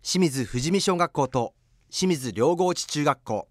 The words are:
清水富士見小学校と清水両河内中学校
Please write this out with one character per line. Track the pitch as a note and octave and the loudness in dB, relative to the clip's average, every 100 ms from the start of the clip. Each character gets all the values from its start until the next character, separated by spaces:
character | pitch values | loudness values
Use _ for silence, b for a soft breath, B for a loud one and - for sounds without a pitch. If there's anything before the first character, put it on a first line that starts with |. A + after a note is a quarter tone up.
清 | - F3+ | -2 2
水 | F3 C3+ A#2 | 2 0 -2
富 | B2+ | -2
士 | C#3+ | 0
見 | F#3+ | 0
小 | G3+ F3+ | 2 0
学 | F3 | 0
校 | - C3 | 0 0
と | C3 A2+ _ _ _ _ | 0 -4 _ _ _ _
清 | - F#3 | -2 0
水 | D#3+ B2+ | 0 -2
両 | F#2+ C3+ F3 | 2 2 2
河 | F3+ | 0
内 | F3 - | -2 -4
中 | D3 | 0
学 | D3 C3+ | 0 0
校 | - G#2+ - | -4 -6 -6